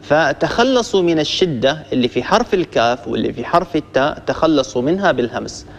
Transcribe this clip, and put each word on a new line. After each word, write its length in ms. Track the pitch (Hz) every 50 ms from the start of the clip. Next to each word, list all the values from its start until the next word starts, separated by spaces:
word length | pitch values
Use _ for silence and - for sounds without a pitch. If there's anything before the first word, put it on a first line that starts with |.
فتخلصوا 1000 | - - 143 151 165 143 - - - 156 - - 233 262 269 247 226 - - 196
من 180 | 180 170 170 160
الشدة 640 | 151 143 - - 185 180 151 117 107 131 147 156 - - -
اللي 140 | 127 120
في 160 | 123 - 123 120
حرف 300 | - 185 214 240 - -
الكاف 540 | 190 165 - - - 113 117 120 123 -
واللي 260 | 113 117 110 113 113 101
في 120 | - 120
حرف 300 | - - 170 180 - -
التاء، 440 | 160 - - - 135 131 151 - - -
تخلصوا 540 | - 139 - - 160 160 143 135 - - 127
منها 300 | 123 135 170 190 196 180
بالهمس، 540 | 147 123 117 117 - 113 - - - - - - -